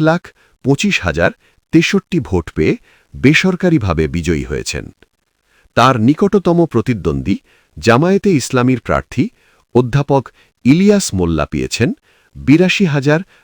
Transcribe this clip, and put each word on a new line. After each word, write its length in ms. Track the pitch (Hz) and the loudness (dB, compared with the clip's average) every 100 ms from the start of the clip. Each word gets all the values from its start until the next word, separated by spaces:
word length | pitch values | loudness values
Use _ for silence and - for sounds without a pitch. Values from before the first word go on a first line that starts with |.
লাখ 220 | 156 170 - _ _ _ | -2 -2 -4 _ _ _
পঁচিশ 320 | 127 139 208 - | -2 0 0 -2
হাজার 300 | 92 78 87 - _ _ _ | -4 -2 -2 -2 _ _ _
তেষট্টি 460 | 156 170 196 - 175 | 0 2 -2 -2 -6
ভোট 260 | 117 92 - | -4 -4 -4
পেয়ে 200 | - 80 226 _ _ _ | -2 -2 -2 _ _ _
বেসরকারিভাবে 920 | - 131 156 185 180 185 165 101 80 78 | -2 2 2 0 -2 0 0 0 -2 -2
বিজয়ী 360 | 80 82 80 | -2 -4 -4
হয়েছেন। 400 | 65 67 - 71 - - _ _ _ _ _ _ _ - | -4 -8 -8 -10 -12 -18 _ _ _ _ _ _ _ 0
তার 180 | 123 127 | 2 4
নিকটতম 580 | 110 151 202 208 180 170 170 | 2 2 2 0 2 0 0
প্রতিদ্বন্দ্বী 680 | 117 110 113 82 69 65 98 _ _ _ - | 0 -2 -4 -4 -4 -2 -6 _ _ _ -6
জামায়াতে 540 | 76 117 170 196 202 | 0 2 2 0 0
ইসলামীর 480 | 156 - 127 123 127 | 0 0 -2 0 0
প্রার্থী 440 | - 71 - - 190 _ _ _ _ | -2 -4 -4 -6 -6 _ _ _ _
অধ্যাপক 500 | 120 127 131 156 139 - _ _ _ | -2 0 -2 0 -2 -4 _ _ _
ইলিয়াস 420 | 117 156 202 202 - | 2 4 4 2 0
মোল্লা 320 | 95 85 80 71 | -2 -2 -2 -2
পেয়েছেন 420 | 71 65 - 123 262 _ _ _ - | -4 -6 -2 -4 -4 _ _ _ -6
বিরাশি 480 | 71 151 185 - | 2 4 4 0
হাজার 360 | 190 143 135 156 196 _ | 0 0 0 -2 -4 _